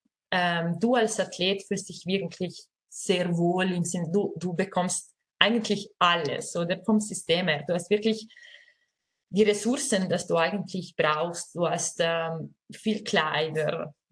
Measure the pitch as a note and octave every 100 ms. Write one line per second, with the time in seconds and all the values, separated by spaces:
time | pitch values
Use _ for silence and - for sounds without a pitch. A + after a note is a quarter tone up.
0 | _ _ - F#3 F3 E3+ E3+ E3+ A3+ B3
1 | A3 - F#3 - F3+ G3 - G3 - E3+
2 | F3 F#3+ E3+ - F3+ - - _ _ -
3 | - F3+ F3 E3+ E3+ F#3 F#3 F3 E3+ F3+
4 | E3 G3 G3 D#3+ F3+ E3+ G3 F#3 F3+ -
5 | - _ _ - G3+ A#3 G#3+ G3+ - -
6 | F3 E3+ C#3+ - - F3 E3+ F#3 - G#3+
7 | G#3+ F3+ - E3+ F3+ D3 D3 F3 F3 G#3
8 | A3 A3 - - - - _ _ _ _
9 | _ _ - F#3+ G#3 G#3 A3+ B3+ - F#3+
10 | F3+ E3+ - E3 E3 G3 - F#3 E3 -
11 | D#3 D3+ F3 E3+ - E3 E3 E3 - -
12 | E3 E3 E3 D#3+ D3+ _ - - A3 G#3+
13 | - F#3+ D#3 D3+ D#3+ D3+ D3+ E3 D#3 -
14 | _